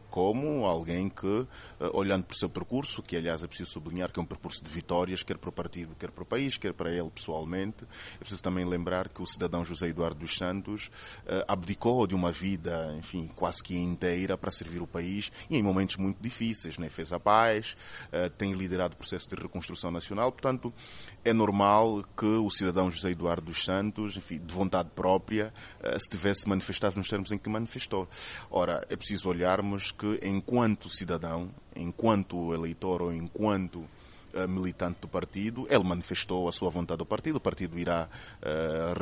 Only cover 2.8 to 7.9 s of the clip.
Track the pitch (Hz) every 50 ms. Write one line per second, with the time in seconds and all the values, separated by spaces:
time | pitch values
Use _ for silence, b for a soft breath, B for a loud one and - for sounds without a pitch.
2.8 | 139 - - - - - 92 85 82 85 82 78 87 82 - - 87 - - 82
3.8 | 76 80 85 92 90 87 - 90 82 - 92 - - 82 - - - 78 78 85
4.8 | - - 87 87 90 90 92 - - - 90 - - 90 - 85 82 - - 90
5.8 | 85 80 80 - - 82 - 90 85 - 113 131 139 135 - - - 92 - -
6.8 | 85 85 87 87 82 78 - - - - 78 80 80 82 87 95 98 107 - -
7.8 | - B